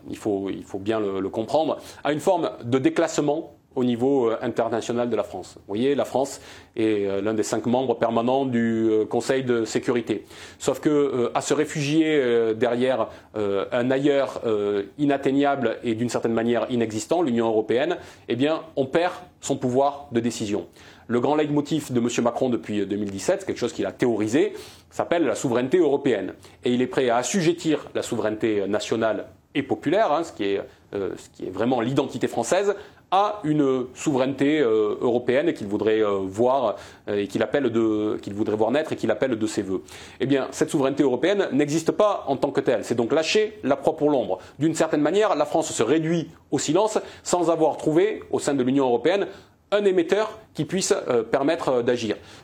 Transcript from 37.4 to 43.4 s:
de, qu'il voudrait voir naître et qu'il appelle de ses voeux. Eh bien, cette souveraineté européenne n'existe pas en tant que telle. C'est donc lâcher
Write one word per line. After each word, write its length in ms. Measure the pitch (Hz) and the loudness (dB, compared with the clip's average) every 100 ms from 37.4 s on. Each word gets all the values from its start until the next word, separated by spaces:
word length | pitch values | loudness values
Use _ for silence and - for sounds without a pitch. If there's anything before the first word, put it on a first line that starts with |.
| 107 143 123 | 0 0 2
de, 480 | 113 110 107 107 98 | 2 2 2 0 -4
qu'il 140 | - | -6
voudrait 220 | 101 107 107 | -4 0 2
voir 160 | 110 | 2
naître 200 | 139 156 | 0 -2
et 40 | 120 | -2
qu'il 160 | 113 | -2
appelle 260 | 107 131 110 | 0 0 -2
de 80 | 107 | -2
ses 160 | - | -2
voeux. 220 | 95 92 - - - - | -4 -4 -6 -18 -14 -4
Eh 80 | 123 | 0
bien, 220 | 135 - | 0 0
cette 200 | - 151 | -2 0
souveraineté 340 | 160 135 139 | 2 2 2
européenne 420 | 143 123 170 202 180 | 2 2 2 2 2
n'existe 400 | 190 143 160 160 | 2 2 0 0
pas 320 | - 208 190 - | 2 2 2 -4
en 100 | 127 | -2
tant 140 | 139 | -2
que 100 | 143 | -2
telle. 240 | 135 113 | 0 0
C'est 120 | - 120 | 0 -2
donc 160 | 117 | 2
lâcher 480 | 147 160 214 | 2 2 2